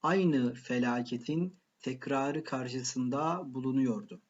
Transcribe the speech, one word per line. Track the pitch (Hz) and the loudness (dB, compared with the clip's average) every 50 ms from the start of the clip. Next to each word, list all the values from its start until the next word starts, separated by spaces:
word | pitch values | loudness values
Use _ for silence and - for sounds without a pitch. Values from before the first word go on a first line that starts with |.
aynı | - 156 180 196 185 175 147 131 123 120 120 | 4 4 4 6 6 6 6 6 4 2 0
felaketin | - - - 127 123 123 123 120 120 120 - 123 120 - - 151 165 180 185 - _ _ _ _ _ | -4 -4 -2 0 2 2 2 2 0 -2 -2 -4 -6 -4 -2 0 0 0 -2 -4 _ _ _ _ _
tekrarı | - 131 127 127 - 135 139 135 135 143 143 156 151 | -6 -6 -6 -6 -4 -2 0 0 0 0 -2 -4 -4
karşısında | - 143 131 127 123 123 131 127 - - 127 127 123 127 139 156 160 170 175 175 135 127 | -4 -4 -4 -4 -4 -4 -4 -6 -4 -2 -2 -2 0 0 0 0 0 -2 -2 -6 -8 -8
bulunuyordu. | 131 127 131 131 135 131 123 113 104 104 - 95 - _ | -4 -4 0 2 2 2 2 2 -2 -4 -10 -16 -18 _